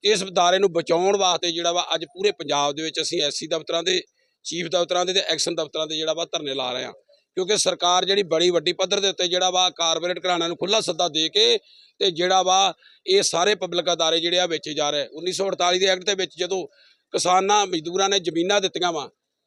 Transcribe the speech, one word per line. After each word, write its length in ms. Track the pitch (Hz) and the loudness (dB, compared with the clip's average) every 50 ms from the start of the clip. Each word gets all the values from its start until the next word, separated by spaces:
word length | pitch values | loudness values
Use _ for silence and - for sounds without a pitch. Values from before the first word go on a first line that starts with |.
| - | 4
ਇਸ 200 | 202 214 190 190 | 2 2 2 0
ਅਦਾਰੇ 340 | 190 180 185 175 175 180 190 | -2 2 2 4 4 4 4
ਨੂੰ 140 | 196 196 165 | 2 2 2
ਬਚਾਉਣ 440 | 170 165 - 170 165 180 190 202 | 0 0 2 0 2 4 2 2
ਵਾਸਤੇ 360 | 196 196 180 175 160 - 175 165 | 4 2 2 2 0 -2 -4 -4
ਜਿਹੜਾ 200 | 165 170 170 170 | -2 -2 -2 -2
ਵਾ, 140 | 175 165 - 160 | -2 -2 -2 -4
ਅੱਜ 100 | 160 160 | -6 -6
ਪੂਰੇ 280 | - _ 175 196 208 196 | -8 _ -2 -2 -2 -2
ਪੰਜਾਬ 420 | _ - - 143 143 143 143 147 | _ -4 -2 0 0 0 0 -2
ਦੇ 80 | 143 160 | -4 -6
ਵਿੱਚ 180 | 160 156 - | -6 -4 -4
ਅਸੀਂ 220 | 156 - - 175 156 | -6 -4 -2 -2 -2
ਐਸ 120 | 143 139 | -2 -2
ਸੀ 120 | - 160 | -4 -6
ਦਫ਼ਤਰਾਂ 360 | 156 170 160 151 - 165 165 170 | -4 -4 -6 -4 -2 -4 -2 0
ਦੇ, 180 | 175 185 180 - _ _ _ _ _ _ _ _ | 0 0 0 -2 _ _ _ _ _ _ _ _
ਚੀਫ 240 | - - 170 180 170 | -10 -8 -6 -6 -2
ਦਫ਼ਤਰਾਂ 360 | 185 175 175 165 180 180 180 | 0 0 0 2 0 0 0
ਦੇ 60 | 180 185 | 2 0
ਤੇ 80 | 190 | 0
ਐਕਸ਼ਨ 340 | - - 165 156 - 170 170 | 0 0 -2 -2 -2 -4 -2
ਦਫ਼ਤਰਾਂ 320 | 160 160 151 _ 156 160 | -4 -6 -6 _ -6 -6
ਦੇ 100 | 156 160 | -4 -4
ਜਿਹੜਾ 160 | 156 156 156 156 | -4 -2 -2 -2
ਵਾ, 120 | 160 165 | -4 -4
ਧਰਨੇ 300 | 156 - 170 151 143 135 | -6 -6 -6 -6 -4 -6
ਲਾ 180 | 139 131 127 123 | -4 -4 -4 -4
ਰਹੇ 120 | 127 131 | -6 -8
ਹਾਂ। 80 | 120 90 - _ _ _ _ _ _ _ | -8 -12 -16 _ _ _ _ _ _ _
ਕਿਉਂਕਿ 200 | - 185 175 214 | -6 -2 0 0
ਸਰਕਾਰ 480 | 196 - 196 180 - - 175 180 185 180 | 0 0 0 -2 0 0 2 2 2 2
ਜਿਹੜੀ 180 | 175 196 202 202 | 2 2 0 2
ਬੜੀ 260 | 165 160 160 170 180 | 0 2 2 4 4
ਵੱਡੀ 220 | 175 165 151 170 175 | 2 2 0 0 -2
ਪੱਧਰ 280 | - 185 180 202 202 | -2 -2 0 0 0
ਦੇ 80 | 196 196 | 0 0
ਉੱਤੇ 200 | 185 - 180 180 | 0 0 -2 -2
ਜਿਹੜਾ 220 | 170 185 180 185 | 0 0 0 2
ਵਾ, 180 | 180 180 185 180 | 2 2 2 2
ਕਾਰਪੋਰੇਟ 480 | - - 170 165 165 165 160 175 180 175 | 0 0 -2 0 0 0 -2 -4 -4 -4
ਘਰਾਣਿਆਂ 300 | 160 180 180 170 170 165 | -2 -2 0 0 0 -4
ਨੂੰ 80 | 170 | -4
ਖੁੱਲ੍ਹਾ 240 | - - 175 208 226 | -4 -2 0 0 0
ਸੱਦਾ 280 | 202 - 180 160 180 175 | 0 -2 -2 -2 -2 -2
ਦੇ 200 | 143 156 160 160 | 0 0 -2 0
ਕੇ 300 | - 202 220 233 240 202 _ _ - - - _ _ _ | 2 2 2 2 2 0 _ _ -20 -20 -20 _ _ _
ਤੇ 100 | 202 196 | -2 -2
ਜਿਹੜਾ 320 | 170 151 175 180 190 185 185 | 0 0 0 2 2 2 4
ਵਾ, 320 | 185 185 190 196 190 165 _ _ - _ _ _ | 4 4 4 4 2 0 _ _ -20 _ _ _
ਇਹ 160 | - 190 196 196 | 2 2 2 2
ਸਾਰੇ 320 | - - 165 175 196 214 | 2 0 0 2 2 0
ਪਬਲਿਕ 380 | - 190 180 170 175 170 180 175 | -2 -4 -4 -4 -2 0 0 0
ਅਦਾਰੇ 280 | 160 165 160 165 170 | 2 2 2 2 0
ਜਿਹੜੇ 180 | 160 170 175 180 | 0 0 0 0
ਆ, 80 | 180 | 0
ਵੇਚੇ 280 | 175 165 151 - 151 151 | 0 -2 -4 -6 -6 -4
ਜਾ 160 | 143 151 147 | -2 -2 0
ਰਹੇ। 160 | 147 147 139 113 - | 0 -2 -4 -6 -10
ਉੱਨੀ 200 | 151 165 180 180 | -8 -6 -6 -4
ਸੌ 160 | 143 196 196 | -2 -2 -2
ਅੜਤਾਲੀ 300 | 185 - 175 175 180 185 | 0 0 2 2 2 2
ਦੇ 80 | 190 | 2
ਐਕਟ 180 | 190 185 185 180 | 2 2 0 0
ਦੇ 100 | 190 202 | -4 -2
ਵਿੱਚ 220 | 185 185 165 - 160 | -2 -4 -6 -4 -6
ਜਦੋਂ 280 | 180 180 190 190 160 143 _ _ _ _ _ _ _ _ - | -4 -4 -4 -4 -6 -8 _ _ _ _ _ _ _ _ -4
ਕਿਸਾਨਾਂ, 540 | 185 139 170 180 185 190 196 208 208 202 | -2 2 4 4 4 4 4 2 2 2
ਮਜ਼ਦੂਰਾਂ 420 | 190 185 165 156 170 175 190 196 196 | 0 -2 -6 -6 -4 -2 0 0 2
ਨੇ 100 | 196 202 | 2 0
ਜ਼ਮੀਨਾਂ 420 | 175 165 156 165 170 185 202 208 | 0 -2 -2 -2 0 2 2 2
ਦਿੱਤੀਆਂ 320 | 190 185 - 175 180 175 165 | 0 0 -4 -2 -2 -2 -2
ਵਾ, 160 | 156 135 110 _ _ _ _ _ _ _ | -4 -8 -10 _ _ _ _ _ _ _